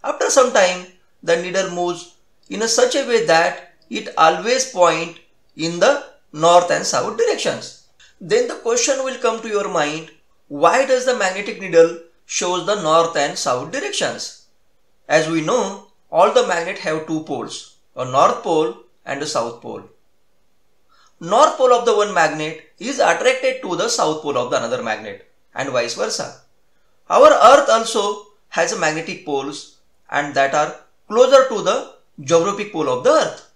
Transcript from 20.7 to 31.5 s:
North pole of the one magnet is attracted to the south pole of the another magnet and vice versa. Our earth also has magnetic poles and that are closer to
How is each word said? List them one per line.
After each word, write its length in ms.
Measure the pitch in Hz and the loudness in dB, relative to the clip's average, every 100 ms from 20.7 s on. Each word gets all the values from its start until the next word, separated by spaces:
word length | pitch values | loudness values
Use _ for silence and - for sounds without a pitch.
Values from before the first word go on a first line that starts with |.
| _ _ _ _ _ | _ _ _ _ _
North 380 | 165 214 302 - | 0 4 4 4
pole 160 | 254 | 4
of 120 | 240 226 | 4 4
the 100 | 208 | 0
one 180 | 208 | 0
magnet 580 | 180 156 151 156 160 - _ | 2 0 0 -8 -10 -18 _
is 200 | 214 254 | -10 0
attracted 640 | 190 165 247 254 262 262 | 0 2 0 0 -2 -4
to 120 | 202 170 | -8 -4
the 140 | 214 | -4
south 320 | - 156 156 | -2 -2 -2
pole 160 | 151 135 | -4 -4
of 120 | 123 | -2
the 80 | 135 | -4
another 240 | 117 123 | -2 -6
magnet 480 | 113 110 107 98 _ _ _ | -4 -8 -8 -16 _ _ _
and 180 | - 139 | -10 -4
vice 240 | 123 117 196 | -4 -4 -4
versa. 440 | 214 - - - _ _ _ _ _ _ _ | -6 -6 -10 -14 _ _ _ _ _ _ _
Our 220 | 180 294 | 6 6
earth 380 | 294 220 277 277 | 8 8 6 4
also 580 | 220 226 220 202 208 - _ _ | 0 0 -2 -2 -4 -12 _ _
has 320 | - 170 196 | -4 -2 0
magnetic 460 | 160 156 160 151 127 | -2 -2 -8 -12 -6
poles 500 | 139 135 147 - _ _ _ _ | -6 -6 -12 -18 _ _ _ _
and 220 | 139 147 | -4 -2
that 200 | 143 135 | 0 0
are 220 | 151 156 - _ _ _ | 0 -2 -6 _ _ _
closer 400 | 220 254 269 | 2 6 6
to 120 | - | 4